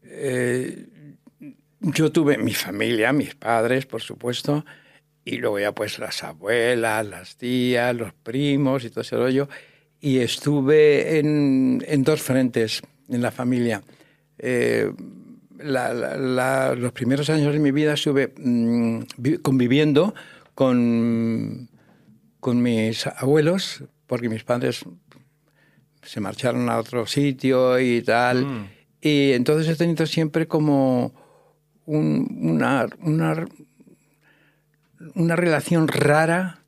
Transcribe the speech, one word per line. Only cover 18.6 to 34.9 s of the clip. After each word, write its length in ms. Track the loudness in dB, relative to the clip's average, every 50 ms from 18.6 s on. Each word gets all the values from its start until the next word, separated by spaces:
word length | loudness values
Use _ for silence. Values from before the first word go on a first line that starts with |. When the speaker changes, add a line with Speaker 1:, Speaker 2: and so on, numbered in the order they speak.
| 2 2 2 2 0 0 -2 -4 -8 -12 -14 -6
Speaker 1:
vi-, 200 | -2 -2 -2 0
conviviendo 760 | 0 0 2 2 4 4 4 4 4 4 4 4 2 2 -2 -8 -18 -20 -20 -20 -20 _ _
con, 1120 | 0 2 2 4 4 2 2 2 2 2 0 0 0 0 -2 -2 -2 -4 -6 -8 -12 -14 -18 _ -20 _ _ _ _ _ _ -20 _ _ _ _ _
con 220 | -4 -2 0 2
mis 440 | 2 2 2 0 0 0 -2 -4 -6 -8
abuelos, 760 | -6 -4 0 2 4 4 4 4 2 0 -2 -6 -10 -12 -16 -20 _ _ _
porque 240 | _ -6 -4 -4 -4
mis 140 | -6 -6 -2
padres 420 | -2 -2 0 0 -2 -2 -4 -10 -16 -20 -20 _ _ -20 -20 _ _ _ _ _ _ _ _ _ _ _ _ _ _ _ _ -20
se 180 | -14 -10 -8
marcharon 480 | -8 -8 -8 -4 -2 -2 0 0 -2 0
a 80 | 0 -2
otro 280 | -4 -4 -4 -6 -4 -2
sitio 720 | 0 0 0 0 -2 -2 0 2 2 4 4 4 4 2
y 220 | 2 2 0 0
tal. 440 | 2 2 2 2 2 2 2 2 0
Speaker 2:
Mm. 240 | -2 -4 -8 -10 -12 -16 _ _ _ _ _
Speaker 1:
Y 300 | 0 2 2 4 4 4 4
entonces 340 | 2 4 2 2 2 2 0
he 80 | 0
tenido 300 | 0 0 0 2 0 -2
siempre 420 | -2 0 0 -2 0 0 -2 -2 0
como 640 | 0 0 2 4 4 4 4 2 2 0 -2 -4 -6 -14 -20 _ _ _ _ _ _ _ _ _ _ _ _
un, 520 | -4 -2 0 0 0 0 0 -2 -2 -4 -4
una, 480 | -2 0 0 2 2 2 2 0 0 -2 -6 -6
una, 440 | -4 -2 0 0 0 0 -2 -2 -6 -10 -12 -20 -20 _ _ _ -20 -20 -20 _ _ _ _ _ _ _ _ _ _ _ _ _ _ _ _ _ _ _